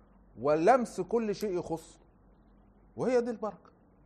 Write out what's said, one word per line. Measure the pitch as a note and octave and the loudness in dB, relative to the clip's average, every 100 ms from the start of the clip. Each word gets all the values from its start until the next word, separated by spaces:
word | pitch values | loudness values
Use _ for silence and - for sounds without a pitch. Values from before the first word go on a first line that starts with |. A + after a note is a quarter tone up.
| - - _ - | -20 -20 _ -4
ولمس | C3 D#3 F3 C4 A3+ - | 0 4 6 4 2 -6
كل | F3+ A#3 A3 G3 | -4 -2 -2 -4
شيء | G#3 F3+ | -4 -4
يخصه، | C#3+ D#3+ - - - _ _ _ _ - _ _ _ A2 | -4 -8 -10 -20 -20 _ _ _ _ -20 _ _ _ -6
وهي | F#3+ B3 | 0 0
دي | A#3 | 0
البركة. | A3 G#3+ - - _ _ _ | -4 -8 -10 -20 _ _ _